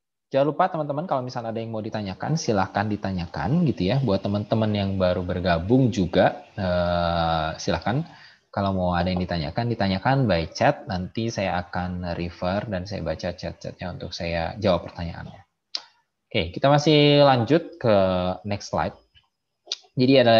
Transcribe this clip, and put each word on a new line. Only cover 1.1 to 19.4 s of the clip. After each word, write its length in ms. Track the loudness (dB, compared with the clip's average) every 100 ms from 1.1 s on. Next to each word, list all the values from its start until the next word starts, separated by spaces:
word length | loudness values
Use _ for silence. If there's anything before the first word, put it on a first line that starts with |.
| -4 -4
misalnya 260 | -6 -6
ada 80 | -6
yang 140 | -6 -6
mau 80 |
ditanyakan, 540 | -6 -6 -6 -6 -4 -2
silahkan 480 | 0 0 0 -2 -2
ditanyakan 800 | -2 -4 -4 -6 -4 0 2 2
gitu 220 | 0 0
ya. 100 | 0
Buat 240 | 0 0
teman-teman 480 | 0 -4 -2 0 0
yang 180 | 0 -2 0
baru 300 | 0 0 -2
bergabung 640 | -2 0 0 2 4 4
juga, 540 | 2 2 4 2 0 -10 -6
eh, 1000 | -2 0 0 0 0 0 0 0 -2 -4
silahkan 480 | -4 -2 -2 -2 -4 -12 -20 _ _
kalau 240 | -4 -2 0
mau 160 | 0
ada 140 | 0 0
yang 160 | -2
ditanyakan, 480 | -2 -4 -4 -4 -4
ditanyakan 560 | 0 0 0 2 2 2
by 240 | 2 -2
chat. 340 | 0 0 0 -6
Nanti 460 | -6 -6 -6 -6
saya 320 | -4 -4 -4 -6
akan 480 | -6 -6 -6 -6 -6
refer 480 | -8 -6 -4 -4 -4
dan 160 | -8
saya 160 | -6 -8
baca 300 | -6 -6 -6
chat-chatnya 640 | -8 -10 -10 -14 -12 -12 -10
untuk 160 | -12
saya 480 | -8 -6 -4 -4 -2
jawab 320 | 0 0 -2
pertanyaannya. 500 | -10 -10 -10 -14 -18 _ _ _ -14 -14 _ _ _ _
Oke, 240 | -4 -4
kita 160 | 0 4
masih 540 | 4 6 6 6 6 6
lanjut 540 | 4 4 2 0 -2
ke 160 | 2 4 4 2 0 -4
next 320 | -6 -8 -4 -4
slide. 180 | -4 -8 _ _ _ _